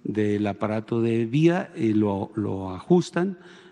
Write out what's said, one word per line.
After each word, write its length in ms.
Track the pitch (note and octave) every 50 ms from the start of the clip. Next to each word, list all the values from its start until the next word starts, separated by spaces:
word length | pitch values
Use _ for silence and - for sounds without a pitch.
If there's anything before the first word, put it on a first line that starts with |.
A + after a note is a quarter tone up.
| -
del 420 | - G#2 G#2+ G#2 G#2 G#2 G#2 G#2
aparato 560 | G2+ F#2+ - A2 G#2 G#2+ A2 G#2+ - A#2+ A#2
de 240 | A2+ A#2 A2+ A#2 A#2
vía 460 | A2+ A#2+ D3+ D#3+ E3+ E3+ F#3 - - -
y 180 | - A#2+ A2 G#2
lo, 360 | G#2+ G#2+ G2+ G2 F#2+ - - -
lo 340 | A2 G2+ G#2 G2 F#2+ F#2+ F#2+
ajustan, 680 | F#2 F2+ - - F3 F3+ E3 - - E3+ F3+ G3+ F3+ - - - - - - -